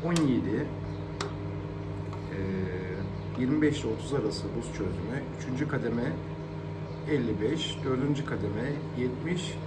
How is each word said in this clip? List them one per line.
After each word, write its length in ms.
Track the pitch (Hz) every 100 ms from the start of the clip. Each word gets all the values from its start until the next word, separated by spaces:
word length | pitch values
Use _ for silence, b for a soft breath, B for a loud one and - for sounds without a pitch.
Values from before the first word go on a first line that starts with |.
| 160
on 100 | 165 143
yedi, 420 | 113 - 113 147 - - - - - - - - - - - - - - - -
e, 80 | 98 95 95 95 92 92 92 98 - - -
yirmi 200 | 127 151
beş 200 | 151 -
ile 120 | 120
otuz 200 | 104 -
arası 340 | 127 107 - 101 117
buz 100 | 117
çözme, 560 | - 95 - - 135 131 -
üçüncü 280 | - 131 147
kademe 360 | 127 117 117 131 160 - - - - - - - - -
elli 320 | 147 113 95
beş, 360 | 110 165 - 160
dördüncü 420 | 139 127 143 147 -
kademe 460 | - 101 104 131 147 - 120
yetmiş 600 | 127 - 160 180 - -